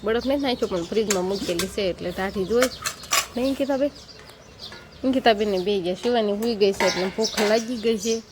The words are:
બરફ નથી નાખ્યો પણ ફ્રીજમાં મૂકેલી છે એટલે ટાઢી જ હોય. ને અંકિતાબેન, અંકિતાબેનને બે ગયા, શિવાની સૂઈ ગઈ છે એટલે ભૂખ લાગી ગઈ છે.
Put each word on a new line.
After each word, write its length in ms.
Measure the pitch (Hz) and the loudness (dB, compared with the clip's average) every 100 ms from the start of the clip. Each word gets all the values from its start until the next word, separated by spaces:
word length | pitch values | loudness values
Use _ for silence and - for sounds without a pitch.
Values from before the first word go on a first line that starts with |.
બરફ 220 | 202 233 240 | 0 0 2
નથી 100 | 285 | 0
નાખ્યો 320 | 277 247 220 | 2 0 0
પણ 160 | 185 | -2
ફ્રીજમાં 400 | 170 214 214 196 | 0 0 2 0
મૂકેલી 420 | 185 196 - 170 185 | 0 -2 -2 -2 -2
છે 160 | - | 0
એટલે 280 | 196 170 175 | -2 -2 -6
ટાઢી 340 | 180 190 196 | -4 -4 -2
જ 80 | 185 | 0
હોય. 180 | 233 254 - - - - - - 240 | 2 2 0 -10 -10 -2 -2 -2 -2
ને 120 | 262 | -2
અંકિતાબેન, 420 | 269 269 269 285 - - - - - - - - - - - | 0 0 0 0 -2 -20 -20 -20 -20 -20 -20 -18 -18 -20 -4
અંકિતાબેનને 540 | 254 262 233 208 214 190 | 0 2 4 4 2 0
બે 220 | 180 202 | 0 0
ગયા, 140 | 175 | 0
શિવાની 480 | 185 240 240 208 202 | -2 0 2 2 0
સૂઈ 120 | 233 | -2
ગઈ 180 | 220 202 | 2 2
છે 140 | 196 190 | 4 0
એટલે 200 | 180 185 | 0 -2
ભૂખ 340 | 180 220 - | -2 -2 2
લાગી 360 | 208 226 226 247 | 2 2 0 -2
ગઈ 220 | 220 220 | 0 0
છે. 240 | 220 226 - | 0 -2 -4